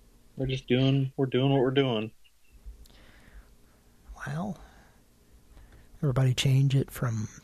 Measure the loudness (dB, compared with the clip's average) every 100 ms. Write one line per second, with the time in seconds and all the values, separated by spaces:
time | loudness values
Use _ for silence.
0 | -20 _ -20 -8 -6 -6 0 2 4 2
1 | -2 -4 -2 0 2 2 2 2 0 -2
2 | -6 -12 -20 _ -20 -20 -20 -20 -20 -20
3 | -20 -20 -20 -20 -20 -20 -20 _ _ -20
4 | -20 -14 -10 -8 -8 -10 -16 -20 -20 _
5 | _ _ _ -20 -20 -20 -20 -20 -20 -4
6 | 0 2 2 2 2 4 4 2 0 -4
7 | -4 -4 -8 -12